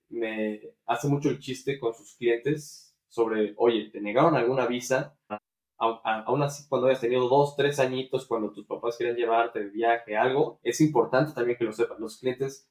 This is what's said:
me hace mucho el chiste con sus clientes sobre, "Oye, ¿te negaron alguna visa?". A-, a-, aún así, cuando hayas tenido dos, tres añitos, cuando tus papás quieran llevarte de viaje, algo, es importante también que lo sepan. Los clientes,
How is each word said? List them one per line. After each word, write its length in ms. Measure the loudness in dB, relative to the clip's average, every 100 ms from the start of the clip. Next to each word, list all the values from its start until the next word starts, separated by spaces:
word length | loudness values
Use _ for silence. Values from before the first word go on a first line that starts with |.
| _
me 540 | -6 -6 -2 -4 -4 -12 _ -4
hace 220 | -2 0
mucho 200 | 0 0
el 120 | -4
chiste 380 | -8 -10 -6 -4
con 140 | -6
sus 240 | -6 -14 -4
clientes 800 | 0 0 0 -4 -6 -20 -20 _ _
sobre, 460 | -2 0 2 0 2
"Oye, 320 | 2 2 -4
¿te 100 | -8
negaron 340 | -2 2 4
alguna 320 | 4 2 0 0
visa?". 480 | -2 -2 -2 -2 _ -12
A-, 720 | -12 _ _ _ -2 -2 -2
a-, 200 | -2 -4
aún 200 | 0 0
así, 240 | 0 -4 -4
cuando 200 | 0 2
hayas 160 | 2
tenido 260 | 2 2 4
dos, 260 | 4 4
tres 240 | 2 0 2
añitos, 480 | 0 0 -4 -6 -2
cuando 240 | -4 -4
tus 160 | -8 -10
papás 300 | -6 -4 -2
quieran 180 | -2
llevarte 460 | 0 2 2 0 -2
de 100 | -8
viaje, 460 | 0 2 2 0 0
algo, 420 | 2 2 0 -2
es 180 | -4 2
importante 540 | 4 4 2 2 0
también 240 | -2 -2 0
que 60 |
lo 80 | -2
sepan. 280 | 0 -2 -2
Los 180 | -10 -6
clientes, 480 | -6 -4 -6 -8 _